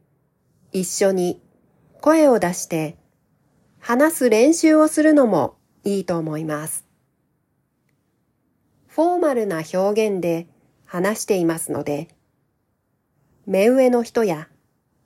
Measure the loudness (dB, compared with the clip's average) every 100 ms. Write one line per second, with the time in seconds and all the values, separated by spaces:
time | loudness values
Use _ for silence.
0 | _ _ _ _ _ _ _ -8 -6 -2
1 | 0 0 -2 -6 _ _ _ _ _ _
2 | 0 4 4 4 0 -4 -6 -6 -6 -10
3 | _ _ _ _ _ _ _ _ -4 0
4 | 0 2 0 4 4 4 4 4 4 2
5 | 4 4 4 2 -2 -6 _ _ -6 -4
6 | -4 -4 -4 -6 -6 -8 -8 -12 -14 _
7 | _ _ _ _ _ _ _ _ _ _
8 | _ _ _ _ _ _ _ _ _ -2
9 | 0 0 0 -2 -2 -6 -6 -2 -2 0
10 | -2 -2 -2 -4 -6 _ _ _ _ -4
11 | -4 -4 -2 -2 0 -2 -6 -8 -6 -8
12 | -8 _ _ _ _ _ _ _ _ _
13 | _ _ _ _ -6 0 2 4 4 2
14 | -2 -2 -2 -4 -10 _ _ _ _ _